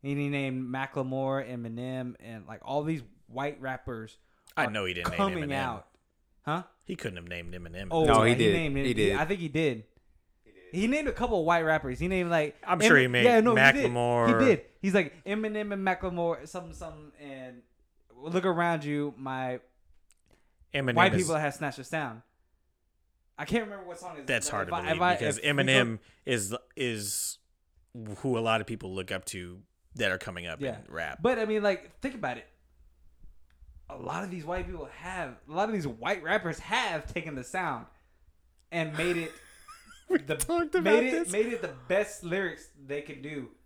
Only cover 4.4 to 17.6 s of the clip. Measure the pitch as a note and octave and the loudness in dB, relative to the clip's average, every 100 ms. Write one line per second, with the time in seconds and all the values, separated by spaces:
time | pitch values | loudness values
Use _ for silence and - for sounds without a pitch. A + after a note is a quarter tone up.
4.4 | _ - B2 G#2+ F#2+ F2 - - G3 F#3 | _ -2 0 0 -2 -2 -4 0 0 0
5.4 | D3 C3+ C3 A2 - _ _ _ _ _ | -4 -2 -2 -6 -12 _ _ _ _ _
6.4 | - E3 F3+ _ - F#3+ - F2+ E2+ F2 | -6 -6 -6 _ -10 -8 -8 -10 -10 -10
7.4 | F2 F2 E2+ F2 G2 D#3+ D#3 A2+ A2+ A#2+ | -10 -12 -12 -10 -2 2 6 8 8 8
8.4 | A2+ G2 D3 C#3 C3+ A2 G2+ G2 D#3 G3 | 6 4 2 0 0 4 4 4 0 -2
9.4 | E3 C#3+ D#3 A2+ G#2+ _ _ _ _ _ | -2 0 0 0 -10 _ _ _ _ _
10.4 | _ - - E3+ A3+ D4 C#4+ - A#3 G#3 | _ -20 -10 -2 0 0 -2 -2 0 0
11.4 | D#3+ E3+ D#3+ D#3 C#3 B2 F3 F#3+ F3 E3+ | 4 4 4 2 0 -4 -2 0 2 2
12.4 | D3+ - - F3+ G#3+ D3 B2+ B2 A#2+ E3 | 0 -4 -2 4 8 8 8 6 8 8
13.4 | A3+ E3+ C3+ C3+ C4+ A#2+ A#2+ A#2+ A#2 A#2 | 6 8 8 8 2 2 2 4 6 6
14.4 | C4 F3+ - _ F#3+ F#3+ D#3 - - G#3 | 6 6 2 _ 2 2 2 -6 -6 -4
15.4 | A3 G#3+ G#3 G3 F#3+ F#3 F#3+ F3 E3+ D#3 | -2 -4 -4 -2 -2 -2 -2 -2 -2 -2
16.4 | D3 F#3 E3 D#3 E3 D3+ D3+ - C#3+ C3+ | -6 -12 -12 -14 -14 -14 -20 -18 -16 -14
17.4 | B2+ B2 | -16 -18